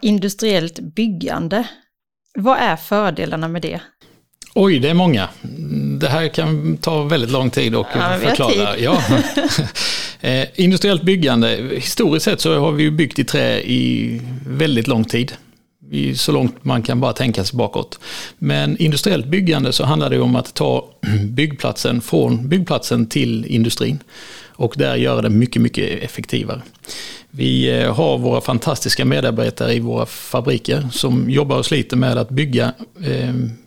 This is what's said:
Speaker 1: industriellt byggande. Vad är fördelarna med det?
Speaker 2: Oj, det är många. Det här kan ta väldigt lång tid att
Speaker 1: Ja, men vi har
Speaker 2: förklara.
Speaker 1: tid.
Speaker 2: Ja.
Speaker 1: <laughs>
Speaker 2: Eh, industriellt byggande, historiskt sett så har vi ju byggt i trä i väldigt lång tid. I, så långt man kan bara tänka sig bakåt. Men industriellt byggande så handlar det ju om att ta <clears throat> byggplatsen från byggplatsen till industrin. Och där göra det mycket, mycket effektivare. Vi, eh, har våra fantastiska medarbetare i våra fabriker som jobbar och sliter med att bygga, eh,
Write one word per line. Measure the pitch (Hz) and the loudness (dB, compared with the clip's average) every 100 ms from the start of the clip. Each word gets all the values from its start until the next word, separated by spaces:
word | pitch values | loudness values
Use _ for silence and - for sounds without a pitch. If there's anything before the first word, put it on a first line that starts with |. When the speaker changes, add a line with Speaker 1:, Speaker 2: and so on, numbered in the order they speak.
Speaker 1:
industriellt | 208 208 196 202 220 190 165 165 | 2 2 0 -2 0 0 0 -6
byggande. | 160 214 226 175 175 160 165 202 247 - _ _ _ _ _ | -8 -2 -2 -2 -4 -4 -2 -2 -2 -10 _ _ _ _ _
Vad | - 214 262 | -2 2 2
är | 233 160 | 2 -2
fördelarna | - 208 202 156 160 160 165 | -2 0 0 -2 -4 -4 -4
med | 170 | -4
det? | 156 175 - _ _ _ _ _ - | -6 -8 -12 _ _ _ _ _ -4
Speaker 2:
Oj, | - 196 147 | 2 4 4
det | 139 | 4
är | |
många. | 170 180 117 92 - - 147 151 147 143 139 | 4 4 2 0 -6 -14 -10 -6 -4 -2 -2
Det | 147 | 0
här | 156 160 | 0 0
kan | 160 160 156 156 156 | 0 0 0 0 -2
ta | - 156 | 0 0
väldigt | 143 160 117 | 2 0 2
lång | 135 127 | 0 2
tid | 143 123 113 | 2 0 0
att | - | 0
Speaker 1:
Ja, | - 180 | -2 0
men | 185 | 0
vi | - | 0
har | |
Speaker 2:
förklara. | - 123 101 101 | 2 2 2 0
Speaker 1:
tid. | 104 | 0
Speaker 2:
Ja. | 123 254 104 | 2 2 2
Speaker 1:
<laughs> | - - - 311 - 131 - - - - - | 2 2 -2 0 -2 -2 -4 -6 -6 -8 -6
Speaker 2:
Eh, | - 131 135 | -2 0 -2
industriellt | - 180 185 202 175 | 2 4 4 2 2
byggande, | 165 190 143 120 113 107 120 | 2 2 4 4 2 0 -4
historiskt | 127 - - 202 156 | -4 -4 0 2 2
sett | 214 180 | 0 0
så | 165 156 | 2 2
har | 147 | 2
vi | 147 | 2
ju | 156 | 2
byggt | 151 160 - | 2 0 0
i | |
trä | 123 147 120 113 | 0 0 2 0
i | 104 127 123 117 117 117 123 127 139 | 0 0 2 0 -2 -4 -8 -10 -8
väldigt | 131 160 120 113 | -2 0 2 2
lång | 117 | 0
tid. | 110 120 127 - - _ _ _ 139 | 0 -2 -2 -8 -20 _ _ _ -8
I, | 143 139 | -4 -2
så | 127 - | -2 0
långt | 143 127 - | 2 0 -2
man | 135 127 | -2 -2
kan | 113 123 | 0 0
bara | 131 | 0
tänka | - 131 107 | 0 -2 0
sig | 95 123 | -2 -2
bakåt. | 107 - - - - - - - | -2 -2 -6 -12 -14 -14 -14 -4
Men | 143 143 147 147 | -2 0 0 2
industriellt | 156 147 214 165 120 | 2 2 0 0 0
byggande | 185 180 147 131 | 0 2 2 0
så | - | 0
handlar | 135 151 139 | 0 0 2
det | 131 | 2
ju | |
om | 123 123 | 2 2
att | 123 | -2
ta | - 147 127 - _ 104 | -2 0 0 -4 _ 0
<clears throat> | 104 | 0
byggplatsen | 104 120 151 135 120 110 127 123 | 0 -2 -2 -2 -4 -2 -2 -2
från | - 165 123 120 131 | 0 0 2 0 0
byggplatsen | 185 170 139 - 120 113 | 0 0 -2 0 0 0
till | 147 123 113 113 | 0 0 -2 0
industrin. | 120 113 - 120 139 - - - - - | 2 2 0 -2 -2 -8 -20 -20 -20 -20
Och | - 120 139 | -4 0 2
där | 139 123 | 2 2
göra | 127 120 | 2 2
det | 113 | 4
mycket, | 107 123 - | 4 4 2
mycket | 117 - - - | 0 0 -4 -4
effektivare. | - - - 120 107 - - _ - - - - - | -8 -10 -4 -4 -4 -8 -12 _ -16 -14 -14 -18 -16
Vi, | 135 131 127 127 123 | -4 0 2 2 2
eh, | 120 | 0
har | 110 147 127 | 2 2 2
våra | 123 120 | 0 0
fantastiska | - 123 - 139 127 - | 0 -2 0 -2 -2 0
medarbetare | 127 143 123 117 117 - 120 | 2 2 0 0 -2 -2 -2
i | 117 | -2
våra | 117 117 113 | -2 -4 -4
fabriker | - - 127 123 131 - 143 135 | -8 -6 -2 0 -2 -2 -2 -2
som | - 135 127 120 | -4 0 0 2
jobbar | 135 143 131 | 0 2 0
och | 131 | 0
sliter | 147 - 123 | -2 0 0
med | 127 120 | 2 0
att | 113 | -2
bygga, | 131 147 120 120 - - - | -2 0 2 0 -4 -16 -10
eh, | 147 127 127 127 120 113 | -6 -4 -2 -2 -4 -8